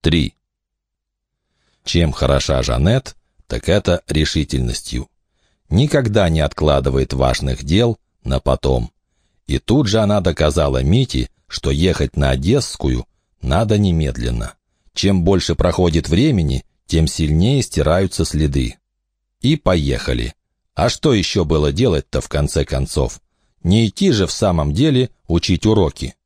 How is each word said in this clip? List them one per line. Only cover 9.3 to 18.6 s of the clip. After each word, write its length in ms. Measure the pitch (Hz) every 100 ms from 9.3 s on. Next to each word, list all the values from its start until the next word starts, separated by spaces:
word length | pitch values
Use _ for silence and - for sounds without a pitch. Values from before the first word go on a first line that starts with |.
| _ -
И 120 | 69
тут 280 | - 127 113
же 120 | 110
она 220 | 104 104
доказала 640 | 90 80 76 78 73 65
Мите, 460 | 67 110 131 65 62 _ _
что 240 | - -
ехать 440 | 71 90 82 69 -
на 160 | 69
Одесскую 760 | 65 76 135 - - 67 60 - _ _ _
надо 360 | 64 78 110 107
немедленно. 760 | 101 82 73 64 58 58 55 - _ _ _
Чем 300 | - 95 98
больше 320 | 85 95 - 82
проходит 520 | 90 87 87 80 -
времени, 580 | 85 151 113 76 65 - _ _
тем 220 | 82 78
сильнее 540 | - 78 78 101 139
стираются 640 | - 82 69 85 98 - 78
следы. 520 | 76 76 67